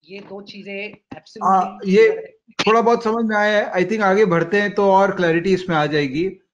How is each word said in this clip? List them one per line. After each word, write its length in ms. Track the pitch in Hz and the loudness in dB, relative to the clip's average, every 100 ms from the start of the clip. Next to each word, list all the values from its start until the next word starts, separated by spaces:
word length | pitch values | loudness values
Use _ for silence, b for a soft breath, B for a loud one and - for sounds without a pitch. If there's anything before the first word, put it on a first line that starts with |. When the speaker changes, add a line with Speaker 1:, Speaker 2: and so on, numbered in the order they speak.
Speaker 1:
ये 160 | _ 196 | _ -20
दो 220 | 202 196 | -16 -18
चीजें 480 | 202 202 190 196 208 | -18 -18 -14 -12 -12
Speaker 2:
हाँ, 200 | 208 _ | -16 _
Speaker 1:
absolutely 800 | - _ - 180 190 185 - 202 | -20 _ -6 0 0 0 -6 0
Speaker 2:
ये 180 | 190 220 | 4 4
Speaker 1:
clear 180 | 214 - | 2 -8
है। 120 | _ _ - - | _ _ -4 2
Speaker 2:
थोड़ा 140 | 220 | 4
बहुत 220 | 226 233 | 4 0
समझ 220 | 226 226 226 | 0 -2 -2
में 100 | 214 | 0
आया 300 | 208 208 196 | 0 0 0
है, 80 | |
I 120 | 185 180 | -2 -2
think 160 | 220 | 0
आगे 240 | 202 190 214 | 0 2 4
बढ़ते 360 | 170 165 202 | 2 0 0
हैं 120 | 208 | -2
तो 180 | 202 202 | 0 2
और 240 | 190 196 190 | 4 2 0
clarity 380 | 175 165 180 | 0 0 0
इसमें 220 | 185 - 165 | -2 0 -2
आ 100 | 151 | 0
जाएगी। 440 | 151 147 131 185 190 _ | 0 -2 -4 -6 -8 _